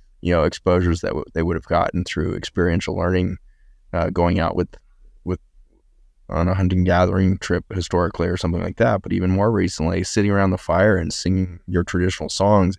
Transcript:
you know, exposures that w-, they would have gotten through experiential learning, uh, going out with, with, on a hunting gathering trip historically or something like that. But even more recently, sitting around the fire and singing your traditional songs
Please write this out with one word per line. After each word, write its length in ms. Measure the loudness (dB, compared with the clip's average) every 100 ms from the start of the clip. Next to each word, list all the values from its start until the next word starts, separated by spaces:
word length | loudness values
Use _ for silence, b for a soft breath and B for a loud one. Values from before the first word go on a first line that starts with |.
| -20 -8
you 120 | 0
know, 120 | 2
exposures 580 | 2 0 0 2 2 0
that 60 | -2
w-, 160 | -6 -6
they 80 | -4
would 140 | -2 -2
have 100 | 0
gotten 380 | 0 0 -2
through 300 | -4 -4 -4
experiential 600 | -4 -6 0 2 0 -2 -2
learning, 400 | 0 0 0 -4 -14 _ -20 -20 -8
uh, 180 | -2 -2
going 280 | 0 2 2
out 180 | 0 -2
with, 120 | -4 -6 _ _ -20 -14
with, 160 | -8 -8 _ _ -20 _ _ _ _ _ -6
on 180 | -2 0
a 80 |
hunting 300 | 2 2 2
gathering 520 | 2 4 2 2 2 0
trip 260 | -2 -4 -4
historically 540 | -8 -2 -2 -2 -2 -4
or 80 | -2
something 260 | -2 -4
like 140 | -4 0
that. 260 | 0 0
But 100 | -2
even 180 | -2 0
more 200 | 2 2
recently, 540 | 2 0 -2 -2 -2
sitting 260 | -2 0 2
around 200 | 2 2
the 80 | 0
fire 380 | 0 2 4 2
and 160 | -2
singing 460 | -4 0 0 -2 -6 -4
your 160 | -2
traditional 460 | 0 0 0 -2 -6
songs 480 | 0 4 4 4